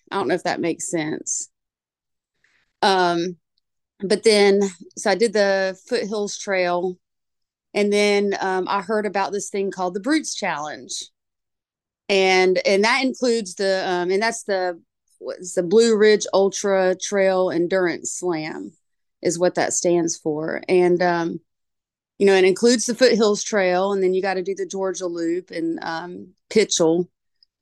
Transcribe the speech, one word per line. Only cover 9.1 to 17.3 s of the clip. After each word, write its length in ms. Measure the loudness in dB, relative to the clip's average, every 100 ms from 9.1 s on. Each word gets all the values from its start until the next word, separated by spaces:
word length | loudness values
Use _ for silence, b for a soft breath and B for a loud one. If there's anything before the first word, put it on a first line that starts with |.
| -4 -4
this 160 | -6 -6
thing 220 | -6 -6
called 240 | -4 -6 -4
the 40 |
Brutes 360 | -2 -2 -2 -6
Challenge. 580 | -6 -6 -8 -12 -12 -14 -14 _ _ _ _ _ _ _ _ _ -2
And, 520 | 2 4 4 4 2 2
and 200 | 2 2
that 180 | 2
includes 520 | -2 -2 -2 -2 -4 -4
the, 280 | -2 0 -2
um, 260 | -2 0
and 100 | 0
that's 220 | -2 -4
the, 380 | -4 -2 -2 -6 _ _ _ _
what's 360 | -12 -12 -6 -4
the 80 |
Blue 340 | 4 4 6 6
Ridge 280 | 6 4 2
Ultra 600 | 2 2 0 0 2 2 0
Trail 560 | -2 2 2